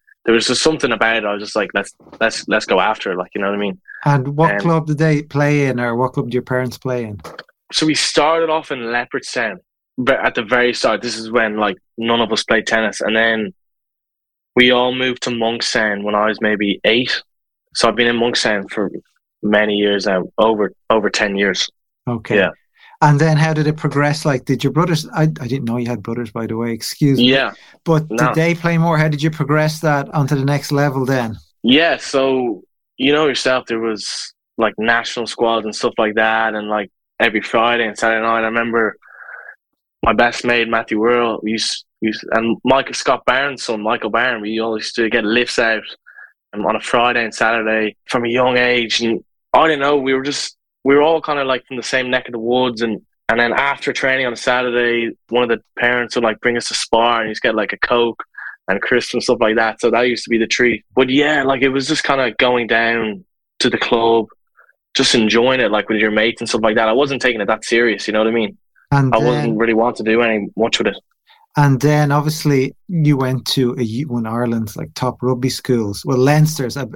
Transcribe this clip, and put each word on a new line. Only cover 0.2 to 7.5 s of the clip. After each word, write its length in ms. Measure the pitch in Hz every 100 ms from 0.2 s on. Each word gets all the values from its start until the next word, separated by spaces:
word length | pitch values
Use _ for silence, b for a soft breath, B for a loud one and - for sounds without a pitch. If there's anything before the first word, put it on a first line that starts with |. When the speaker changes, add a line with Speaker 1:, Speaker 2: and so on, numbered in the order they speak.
Speaker 1:
There 100 | 117
was 120 | 113 117
just 160 | 117
something 280 | 160 156 127
about 280 | 107 113 113
it. 60 |
I 100 | 104
was 80 | 101
just 120 | 107
like, 160 | 107 98
"Let's, 180 | 101 - _ - -
let's, 300 | 113 - -
let's 180 | 110 -
go 140 | 92
after 320 | 101 107 104
it," 60 | 90
like, 120 | 90
you 60 | 101
know 60 | 98
what 60 |
I 60 | 104
mean? 200 | 104 - B B
Speaker 2:
And 240 | 147 139 131 143
what 160 | 160
Speaker 1:
Um, 60 | 104
Speaker 2:
club 260 | 170 165 156
did 120 | 147
they 240 | 160 147
play 440 | 151 139 147 147 135
in, 120 | 120
or 160 | 120
what 200 | 117 127
club 120 | 143 120
did 80 |
your 80 | 123
parents 360 | - 127 127 -
play 260 | 131 123
in? 160 | 110 92 - - -